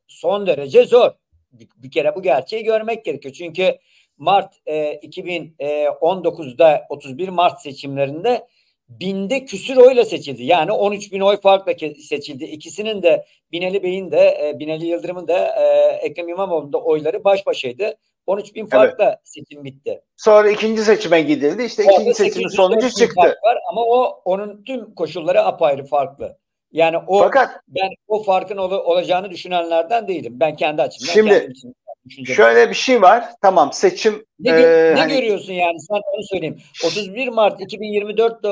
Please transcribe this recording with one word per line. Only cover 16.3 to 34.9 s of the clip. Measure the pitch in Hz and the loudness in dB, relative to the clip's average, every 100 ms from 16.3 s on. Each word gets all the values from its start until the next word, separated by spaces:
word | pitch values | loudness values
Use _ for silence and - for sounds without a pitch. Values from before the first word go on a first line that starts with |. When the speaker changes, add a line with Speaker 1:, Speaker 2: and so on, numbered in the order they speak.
| 175 190 160 143 | -6 -4 -4 -4
Speaker 1:
da | 151 | -4
oyları | 165 156 151 202 | 0 0 0 0
baş | 202 196 190 | 2 2 0
başaydı. | - 127 127 214 - _ _ - | -4 -6 -6 -8 -8 _ _ -6
On | 202 | -6
üç | 202 - | -6 -14
bin | |
Speaker 2:
Evet. | 208 | 0
Speaker 1:
farkla | - - - 180 - | 4 4 2 -2 -2
seçim | _ 151 - 147 | _ -20 -20 -20
bitti. | 139 139 - 185 _ _ | -18 -14 -12 -12 _ _
Speaker 2:
Sonra | 226 208 208 | 4 6 6
ikinci | 208 220 220 | 2 -2 0
seçime | 214 208 160 165 | 2 0 2 2
gidildi. | 147 139 143 202 | 2 0 0 -2
İşte | 233 - | -4 0
Speaker 1:
Orada | 196 | 4
Speaker 2:
ikinci | 196 226 | 4 4
seçimin | 220 190 | 2 0
Speaker 1:
sekiz | 180 | -2
yüz | 180 196 | -2 2
Speaker 2:
sonucu | 185 202 | 2 2
Speaker 1:
dört | 254 | 0
bin | 202 | 2
Speaker 2:
çıktı. | 175 180 | 2 4
Speaker 1:
fark | 175 - | 2 4
var | 214 262 - | 0 0 -4
ama | 202 233 | -4 0
o, | 247 254 - 180 | 2 0 -4 -4
onun | 190 208 208 | -4 -6 -14
tüm | 262 254 208 - | -12 -12 -12 -10
koşulları | 151 175 160 202 | -8 -6 -2 0
apayrı | 196 180 156 139 131 | 0 0 0 -2 -4
farklı. | 143 135 - 104 - _ _ _ | -4 -4 -8 -14 -16 _ _ _
Yani | 151 165 165 170 | 0 0 0 0
o, | 202 | 2
Speaker 2:
Fakat | 196 269 - - _ | 4 2 0 -4 _
Speaker 1:
ben | 160 190 - - | -6 -6 -8 -6
o | 220 | -4
farkın | 208 185 185 196 | 0 -2 -2 -6
ol-, | 185 190 170 | -4 -4 -2
olacağını | 175 160 180 196 | -2 0 -2 -4
düşünenlerden | 170 180 175 170 165 170 233 202 | -12 -6 -4 -2 -2 0 -4 -4
değilim. | 165 117 123 | -8 -8 -2
Ben | 156 156 | -2 0
kendi | 160 151 | -2 -2
açımdan, | 143 - 135 | -4 -6 0
Speaker 2:
Şimdi | 202 214 | 4 6
Speaker 1:
kendim | 185 135 | 4 2
için | - 123 - - - 127 | -10 -20 -20 -20 -20 -20
düşüncem. | 131 127 156 | -14 -2 4
Speaker 2:
şöyle | 226 233 220 | 6 6 4
bir | 190 | 2
şey | - 247 | 0 6
var. | 185 233 - - | 6 6 0 -2
Tamam, | 196 180 143 | 2 4 2
seçim, | - 190 185 220 208 - - | 2 0 2 -2 -2 -8 -6
Speaker 1:
Ne | 190 | 2
gö-, | 160 165 165 160 | 6 6 6 4